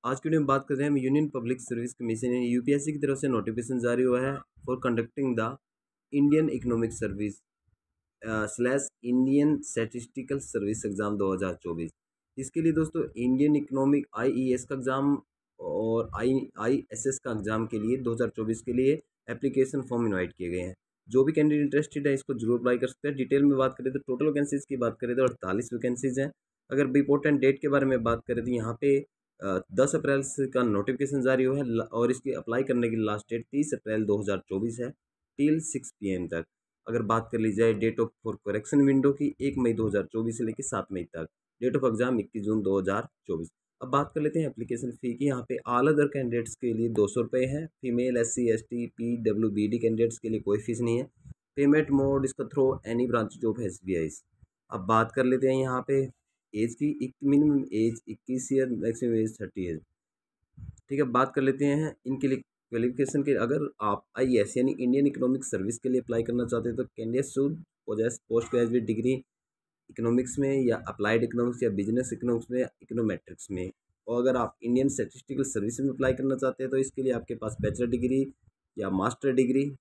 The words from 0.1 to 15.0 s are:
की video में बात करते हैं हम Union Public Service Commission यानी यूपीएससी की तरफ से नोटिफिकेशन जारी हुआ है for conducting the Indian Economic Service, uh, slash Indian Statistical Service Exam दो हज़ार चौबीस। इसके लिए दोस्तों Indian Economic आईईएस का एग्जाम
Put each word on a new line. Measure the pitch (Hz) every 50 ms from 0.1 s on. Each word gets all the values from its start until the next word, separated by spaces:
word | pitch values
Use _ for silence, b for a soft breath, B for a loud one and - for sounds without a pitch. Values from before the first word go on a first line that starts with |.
| 135 135
की | - 160
video | 160 160
में | 147
बात | 135 135 139 135 -
करते | 143 131 143
हैं | 147
हम | 147
Union | 139 127 131 139 147 156 147
Public | - 131 117 117 127 120
Service | - - 123 117 117 120 -
Commission | _ 123 117 110 110 123
यानी | 123 123 127 123
यूपीएससी | 120 120 123 120 135 143 143 139 156
की | 151
तरफ | 147 143 135 139
से | 135 -
नोटिफिकेशन | 139 127 110 98 113 110 117 117 120 131 123
जारी | 117 120 120 123 127
हुआ | 127 123 123
है | 131 135 139 135 - _ _ - - -
for | 127 123 127
conducting | 127 117 113 113 117 _ - 139 131 120 113
the | 110 117 135 - _ _ _ _ _ _ _ _ _ _ -
Indian | 143 143 143 147 156 160 147
Economic | - 123 123 123 120 113 113 113 113 - 113
Service, | 104 98 101 107 104 101 - _ _ _ _ _ _ _ _ _ _ _ _ _ _ _ _ -
uh, | 110 110 110 107
slash | 107 - - 120 123 131 139 135 - _ _ - 123 123
Indian | 127 131 135 135 143 147 151
Statistical | 151 139 147 - - 120 113 113 - 123 117 - _ 135 127 - 139
Service | 139 - - - 113 101 101 113 113 - 107
Exam | 98 98 107 104 107
दो | 101 101 95 95
हज़ार | 90 98 92 87 - _
चौबीस। | 87 85 82 82 80 _ _ _ _ _ _ _ _ _
इसके | - 135 135 _ 165
लिए | 160 165
दोस्तों | 156 156 160 156 - 165 - - -
Indian | 113 120 127 131 131 143 147 147
Economic | 143 143 - 131 135 135 139 143 143 - _ -
आईईएस | 107 120 139 - 123 131 131 123 123 123
का | - 143
एग्जाम | 135 123 131 131 135